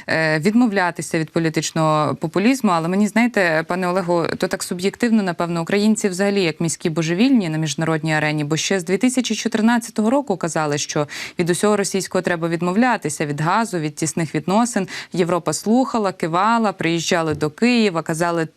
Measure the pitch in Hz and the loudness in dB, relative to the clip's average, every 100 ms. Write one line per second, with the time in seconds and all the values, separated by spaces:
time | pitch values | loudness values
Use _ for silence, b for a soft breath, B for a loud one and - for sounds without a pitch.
0 | - 156 160 156 160 220 247 196 180 165 | -4 0 2 2 2 4 2 2 0 -2
1 | 160 170 156 - 165 160 156 170 156 151 | -4 -4 -2 0 0 0 -2 0 2 2
2 | 151 - 165 175 208 262 214 170 165 190 | 2 -2 -4 0 2 2 2 2 0 0
3 | 208 214 240 233 180 156 165 180 180 180 | 2 2 2 2 2 2 0 -2 0 0
4 | 175 175 160 - 190 190 - 180 190 - | 0 0 0 -2 -2 -4 -6 -4 -4 -2
5 | 240 220 190 165 170 170 165 202 208 208 | 0 2 0 -2 -2 -2 -2 0 2 2
6 | 208 180 202 202 170 156 165 - 180 160 | 0 0 0 2 0 0 -4 -2 -4 -2
7 | 160 170 254 262 175 156 160 143 160 160 | -2 2 4 4 2 -2 -4 -2 -2 0
8 | 160 156 151 151 147 156 - 196 175 190 | 0 0 0 -2 -2 -2 0 -2 0 0
9 | 254 254 240 214 226 214 220 240 233 - | 2 0 -2 -4 -2 0 2 2 -2 -2
10 | 214 269 285 180 170 165 156 147 - 160 | 0 0 0 -2 -2 -2 -2 -2 -2 -2
11 | 147 B B - 170 175 208 208 196 196 | -4 B B -4 -2 2 2 2 0 -2
12 | 175 185 180 175 165 170 175 190 254 214 | -2 -2 -2 -2 -2 -2 0 2 2 2
13 | 156 - 151 147 160 202 226 180 151 147 | -2 -4 -4 -2 0 0 0 -2 -4 -4
14 | 156 - 160 156 151 196 240 208 175 B | -4 -2 -4 -4 0 2 2 0 -4 B
15 | B 170 175 180 165 156 - 240 254 240 | B -2 0 0 -2 -2 2 2 2 0
16 | 202 180 170 170 208 233 220 185 160 170 | -2 -2 -2 0 2 2 0 0 0 -2
17 | 160 175 160 147 151 - 233 247 214 165 | 0 0 0 0 -2 0 2 4 2 0
18 | 156 160 175 170 160 | -2 -2 0 0 -2